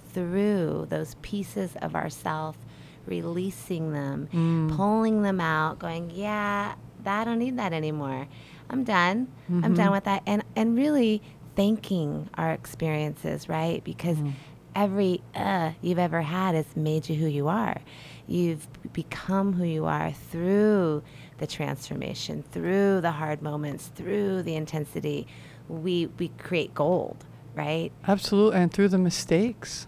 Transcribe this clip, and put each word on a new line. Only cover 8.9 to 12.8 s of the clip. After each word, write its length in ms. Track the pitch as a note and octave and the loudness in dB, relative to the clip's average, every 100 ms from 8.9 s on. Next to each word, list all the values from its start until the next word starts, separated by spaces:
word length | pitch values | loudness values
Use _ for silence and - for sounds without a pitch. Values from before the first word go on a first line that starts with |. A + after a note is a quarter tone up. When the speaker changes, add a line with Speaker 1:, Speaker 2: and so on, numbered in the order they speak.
| F#3+ F3 G#3+ C4 - - | 4 4 2 -2 -6 0
Speaker 1:
I'm 120 | F3 | 2
Speaker 2:
Mm-hmm. 120 | E3 F3 | 6 6
Speaker 1:
done 160 | F3+ | 6
with 120 | G3 | 4
that." 200 | G3+ G3 - | 2 0 2
And, 180 | G#3 - - | 0 0 0
and 180 | A3+ A#3 | 2 4
really 460 | D4 D4 A#3 G#3+ - - - - | 4 4 4 2 -2 -18 -6 2
thanking 720 | G3+ G#3+ - F#3 D3 D3+ D#3 - | 4 2 0 0 0 -2 -6 -2
our 160 | D#3+ | -2
experiences, 960 | D#3+ - - | -2 -8 -4